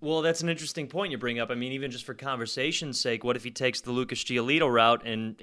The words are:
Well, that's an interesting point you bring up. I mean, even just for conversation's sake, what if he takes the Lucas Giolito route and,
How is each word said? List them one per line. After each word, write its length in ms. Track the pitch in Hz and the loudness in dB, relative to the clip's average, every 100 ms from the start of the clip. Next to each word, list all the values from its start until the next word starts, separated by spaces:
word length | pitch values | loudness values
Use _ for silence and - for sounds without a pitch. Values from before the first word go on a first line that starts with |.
Well, 200 | 151 160 | -2 2
that's 180 | 160 160 | 2 2
an 60 | 170 | -2
interesting 400 | 165 156 - 139 | -2 -6 -6 -6
point 240 | 170 196 | -4 -4
you 60 | 123 | -2
bring 220 | 120 120 | -2 -2
up. 120 | 113 | -2
I 40 | 120 | -2
mean, 180 | 127 | -4
even 180 | 135 139 | -4 -6
just 140 | 120 - | -8 -10
for 80 | |
conversation's 840 | 127 139 127 113 - 143 - 156 123 | -8 -6 -4 -4 -2 0 -2 -4 -2
sake, 280 | 127 113 120 | -2 0 0
what 100 | 123 | -2
if 80 | |
he 80 | 123 | -4
takes 300 | - 131 123 | -2 0 0
the 100 | 123 | -2
Lucas 320 | 123 123 120 | -2 -2 -4
Giolito 500 | - 123 120 156 151 | 0 0 2 4 6
route 320 | 117 117 120 117 | 8 8 6 2
and, 300 | 110 110 - | -4 -4 -6